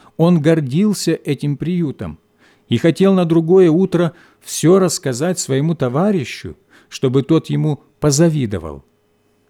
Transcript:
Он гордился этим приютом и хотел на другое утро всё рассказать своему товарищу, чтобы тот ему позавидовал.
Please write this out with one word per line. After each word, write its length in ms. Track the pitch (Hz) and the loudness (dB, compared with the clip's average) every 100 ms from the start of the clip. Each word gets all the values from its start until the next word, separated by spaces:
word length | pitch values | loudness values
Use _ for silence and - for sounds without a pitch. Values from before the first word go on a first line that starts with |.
| _ - | _ 0
Он 240 | 165 175 | 2 4
гордился 720 | 147 160 139 143 214 190 - | 2 0 0 0 0 0 -2
этим 460 | 160 - 139 147 139 | -4 -4 -6 -4 -4
приютом 600 | 151 180 156 - 92 78 _ _ _ _ - | -4 -2 -4 -6 -12 -14 _ _ _ _ -4
и 100 | 117 | 0
хотел 340 | 165 165 190 | 0 2 2
на 140 | 190 170 | 2 2
другое 440 | 165 160 190 180 | 0 4 4 6
утро 440 | 156 190 170 170 - _ _ | 4 0 0 -2 -4 _ _
всё 380 | - - 151 190 | -14 -2 2 4
рассказать 600 | 185 - 139 120 165 180 | 2 -2 -6 -4 -4 -4
своему 360 | - 135 160 | -4 -2 -2
товарищу, 800 | 170 127 131 196 190 123 - 87 73 _ _ _ | -2 -2 0 0 0 -4 -10 -14 -16 _ _ _
чтобы 340 | - 135 127 | -4 -2 0
тот 280 | 139 165 - | 0 0 0
ему 320 | 147 151 143 _ - | -4 -2 -4 _ -4
позавидовал. 800 | 147 143 170 151 120 98 80 71 _ _ _ _ _ _ _ | -2 2 2 2 -4 -6 -10 -14 _ _ _ _ _ _ _